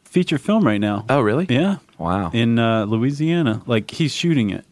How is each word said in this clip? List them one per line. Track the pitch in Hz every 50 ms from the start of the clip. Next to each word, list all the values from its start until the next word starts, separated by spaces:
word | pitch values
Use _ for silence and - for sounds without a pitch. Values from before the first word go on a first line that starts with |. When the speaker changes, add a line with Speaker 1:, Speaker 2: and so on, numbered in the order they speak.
| _
Speaker 1:
feature | - - 180 175 - 175 135
film | - - 214 226 190
right | 117 104 101
now. | 104 104 104 98 107 117
Speaker 2:
Oh, | 131 143 117
really? | 104 113 147 190 175
Speaker 1:
Yeah. | 123 131 170 196 196 - - _ _
Speaker 2:
Wow. | - 80 85 90 101 95 82 85
Speaker 1:
In, | 117 117 117 117 117
uh, | 117 113 113 113 107
Louisiana. | 104 113 110 120 135 143 139 156 160 170 170 160 117 110 110 -
Like, | - 117 110 104 -
he's | - - 165 135 -
shooting | - - 170 160 135 110 98
it. | 92 - - _